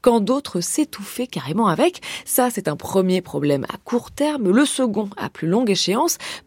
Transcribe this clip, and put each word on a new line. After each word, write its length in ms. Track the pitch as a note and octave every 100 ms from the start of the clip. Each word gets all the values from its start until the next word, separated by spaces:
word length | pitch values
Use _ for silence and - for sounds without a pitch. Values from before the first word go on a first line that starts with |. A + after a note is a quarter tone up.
quand 180 | - A#3
d'autres 400 | G3+ C4 - F3+
s'étouffaient 640 | E3+ - D4+ - G3 - B3
carrément 400 | E3+ C3 F#3+ A3
avec. 360 | D#3+ D#4 F4+ - - -
Ça, 240 | - B3
c'est 180 | A#3 G3
un 80 | D3
premier 460 | - G3 F#3 F#3
problème 420 | F3+ C#3+ C#3+ C#3+ -
à 60 | -
court 320 | - A#3+ A#3
terme. 400 | - D4 D4 G3
Le 160 | G#3 D4
second, 420 | - B3+ G#3 G3+ -
à 140 | -
plus 180 | - D#3+
longue 220 | G3 B3
échéance, 480 | F#3+ - G#3 D#4+ - - -